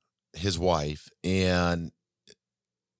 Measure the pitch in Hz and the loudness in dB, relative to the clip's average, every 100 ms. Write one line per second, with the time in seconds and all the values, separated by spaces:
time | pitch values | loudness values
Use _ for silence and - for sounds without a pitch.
0 | _ _ _ - 98 82 90 80 73 76 | _ _ _ -6 -4 0 2 2 0 -6
1 | - - 90 95 92 90 87 85 82 - | -12 -8 -2 2 2 2 2 0 -4 -14
2 | _ _ _ _ _ _ _ _ _ | _ _ _ _ _ _ _ _ _